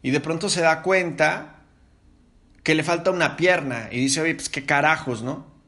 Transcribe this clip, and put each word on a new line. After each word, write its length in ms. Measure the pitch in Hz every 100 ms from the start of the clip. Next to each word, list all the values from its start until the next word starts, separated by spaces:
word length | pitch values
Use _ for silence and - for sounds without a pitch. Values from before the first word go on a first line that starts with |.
y 80 | 131
de 80 | 147
pronto 300 | 151 165 196
se 120 | 170
da 200 | 165 156
cuenta 800 | 180 190 175 143 156 - - - _ _ _ _ _ _ _ _ _ _
que 120 | - 156
le 80 |
falta 280 | 147 170 180
una 260 | 180 151 160
pierna 500 | 175 180 139 120 107
y 80 | 123
dice, 200 | 135 139
"Oye, 160 | 160 165
pues 140 | -
qué 160 | - -
carajos, 560 | 143 151 160 - 113
¿no?". 240 | 123 151 - -